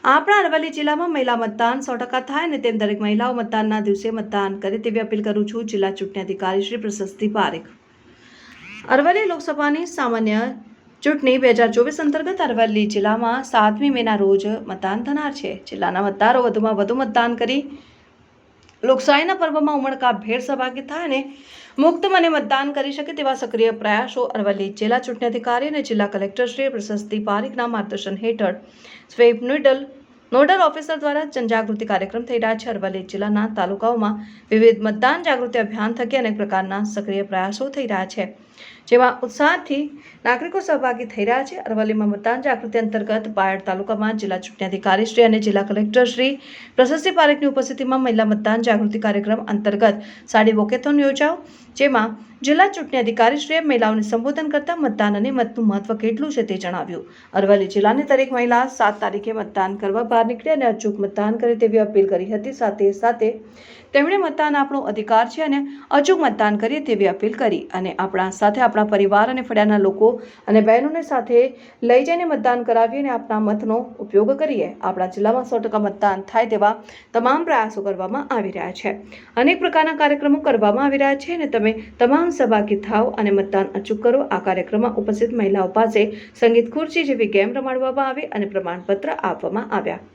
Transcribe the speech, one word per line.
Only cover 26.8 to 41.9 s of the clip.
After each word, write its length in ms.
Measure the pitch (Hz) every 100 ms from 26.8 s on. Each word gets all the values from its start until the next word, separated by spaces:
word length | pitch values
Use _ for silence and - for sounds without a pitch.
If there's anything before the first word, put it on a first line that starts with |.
| 208 208 - 214 214
પારીખના 400 | 202 262 254 240 226
માર્ગદર્શન 440 | 196 202 196 196
હેઠળ 340 | 226 220 196 196 - - - - _
સ્વીપ 320 | - 233 226 247
નોડલ, 300 | 294 277 269 277 - _ _ _
નોડલ 340 | 247 294 381 320
ઓફિસર 340 | 302 302 311
દ્વારા 260 | 294 285 302 277
જનજાગૃતિ 520 | 226 226 220 214 220
કાર્યક્રમ 380 | 196 196 233 240
થઈ 140 | 240
રહ્યા 160 | 220 226
છે. 100 | 240
અરવલ્લી 320 | 208 190 185 185
જિલ્લાના 340 | 196 208 208 214 214
તાલુકાઓમાં 640 | 180 196 226 240 208 214 - - -
વિવિધ 360 | 220 226 220 214
મતદાન 400 | 214 247 330 339
જાગૃતિ 380 | 254 247 240 208
અભિયાન 320 | 214 214 233
થકી 240 | 240 269
અનેક 180 | 226 208
પ્રકારના 460 | 202 190 190 196 208
સક્રિય 340 | 208 208 196 202
પ્રયાસો 360 | 190 190 208 269 277
થઈ 100 | 240
રહ્યા 220 | 196 190
છે, 120 | - 185 - - - - - -
જેમાં 300 | 240 254 254 247
ઉત્સાહથી 560 | - 302 349 - 277 294 - - -
નાગરિકો 400 | - 247 339 381
સહભાગી 440 | - 277 254 233 233
થઈ 160 | - 202
રહ્યા 180 | 254 277
છે. 100 | 359 -
અરવલ્લીમાં 460 | 220 220